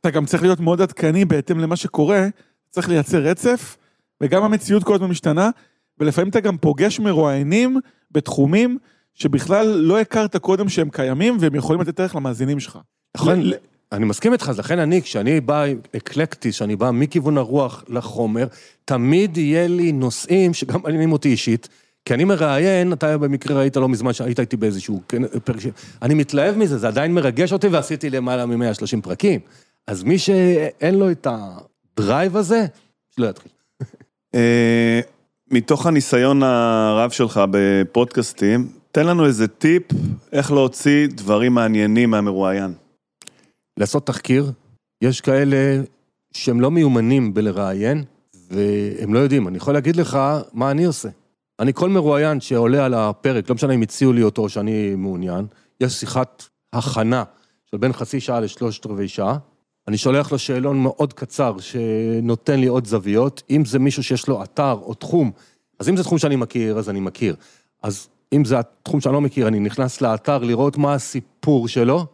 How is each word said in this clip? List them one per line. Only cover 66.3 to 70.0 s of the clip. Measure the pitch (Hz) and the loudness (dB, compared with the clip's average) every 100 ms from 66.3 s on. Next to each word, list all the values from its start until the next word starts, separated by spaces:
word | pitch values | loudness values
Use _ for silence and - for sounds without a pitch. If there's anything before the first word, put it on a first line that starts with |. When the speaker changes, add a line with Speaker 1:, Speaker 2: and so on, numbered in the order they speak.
| 135 | 0
Speaker 2:
מכיר, | 117 123 110 107 | -2 -4 -2 -2
אז | 104 | -4
אני | 98 | -4
מכיר. | 95 - 110 78 _ _ _ _ | -6 -4 -4 -4 _ _ _ _
אז | 107 101 - _ - | -8 -8 -12 _ -2
אם | 143 | 0
זה | 123 127 | 2 0
התחום | 113 _ - 151 | -2 _ -6 -2
שאני | 135 | 0
לא | 143 | 0
מכיר, | 143 - 110 | 0 0 0
אני | 107 | 0
נכנס | 101 113 127 - | -2 -2 -6 -2